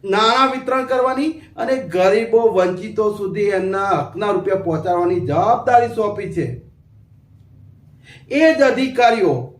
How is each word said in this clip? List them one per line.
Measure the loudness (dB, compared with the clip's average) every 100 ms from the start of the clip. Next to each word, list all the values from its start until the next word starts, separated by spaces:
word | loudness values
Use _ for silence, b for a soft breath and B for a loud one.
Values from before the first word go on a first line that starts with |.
નાણાં | -2 2 2 4 2
વિતરણ | 0 -2 -4 0
કરવાની | 0 0 0 -4 -6 B
અને | -8 -4 -4 -2
ગરીબો, | 2 2 2 2 2 4
વંચિતો | 2 0 -2 -6 -2 -2
સુધી | -2 -6 -2 0
એમના | 0 -2 -2 -2
હકના | -2 -4 -4 -2
રૂપિયા | -2 -2 -2 -2
પહોંચાડવાની | -4 -2 0 0 -2
જવાબદારી | -2 0 2 0 4 2 2 -2
સોંપી | -4 -4 -6
છે, | -6 -6 -8 -16 _ _ _ _ _ _ _ -20 -20 -20 -20 _ _ B B B
એ | 2 2
જ | 4
અધિકારીઓ | 2 2 -2 4 4 4 0 0 -6